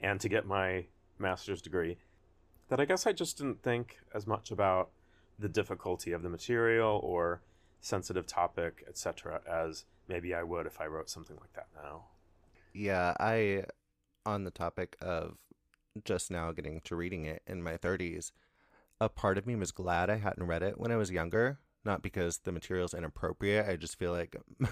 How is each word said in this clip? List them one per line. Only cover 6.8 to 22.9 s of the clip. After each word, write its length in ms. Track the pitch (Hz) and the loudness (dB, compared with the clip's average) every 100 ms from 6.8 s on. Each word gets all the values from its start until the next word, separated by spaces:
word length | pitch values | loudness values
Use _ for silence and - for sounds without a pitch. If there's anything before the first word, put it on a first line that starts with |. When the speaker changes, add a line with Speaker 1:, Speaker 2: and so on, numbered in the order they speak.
| 110 107 | 4 2
Speaker 1:
or 400 | - 87 85 87 - _ _ _ | 2 2 2 0 -8 _ _ _
sensitive 460 | - 98 - 92 87 | -4 -2 0 -4 -2
topic, 580 | - 85 - 85 - - | 0 0 0 -4 -4 -16
et 100 | - | -6
cetera, 420 | 87 - 80 78 - | -6 -4 -6 -8 -2
as 360 | 82 82 78 - _ - | -2 -2 -4 -14 _ -6
maybe 260 | 87 87 | -4 -2
I 80 | 85 | -2
would 240 | 85 85 78 | -2 -4 -4
if 140 | - | -6
I 60 | 78 | -6
wrote 220 | 78 80 | -6 -8
something 280 | - 80 95 | -10 -14 -18
like 120 | - | -16
that 140 | - - | -16 -16
now. 320 | 78 73 78 - _ _ _ _ - - | -14 -14 -14 -18 _ _ _ _ -20 -16
Speaker 2:
Yeah, 400 | 98 101 95 90 - | -4 2 4 4 4
I, 460 | 107 113 104 98 92 - _ _ _ _ 107 | 2 4 4 2 -2 -12 _ _ _ _ -2
on 180 | 104 | -2
the 60 | 92 | -2
topic 460 | - 85 - 90 - | -2 -4 -2 -6 -6
of 360 | 87 82 80 80 _ - _ _ _ 107 | -4 -2 -4 -10 _ -20 _ _ _ -8
just 260 | - 92 - | 0 0 0
now 220 | 87 82 | -2 -2
getting 280 | 82 76 80 | -4 -6 -6
to 140 | - 85 | -6 -4
reading 280 | 87 90 | -2 -4
it 180 | 78 80 - | -6 -8 -8
in 160 | 95 | -6
my 140 | 85 82 | -4 -2
thirties, 560 | 90 92 87 82 - _ _ _ _ _ _ - | 0 0 -2 -4 -10 _ _ _ _ _ _ 0
a 80 | 110 | 0
part 300 | - 101 95 | 2 2 4
of 80 | 113 | 0
me 100 | 117 | -2
was 160 | 90 | -2
glad 380 | - 90 85 90 | -2 0 2 4
I 60 | 107 | 2
hadn't 300 | 104 - 87 | 0 -2 0
read 160 | 82 | 2
it 160 | 95 - | 0 0
when 140 | 117 | 0
I 40 | 113 | 2
was 140 | 98 | 2
younger, 480 | 90 85 107 127 139 _ _ | 0 2 4 2 0 _ _
not 180 | 104 95 | -2 -2
because 360 | 98 98 87 - | -2 0 0 0
the 140 | - | -4
material's 400 | 87 - 92 87 | -4 -2 0 0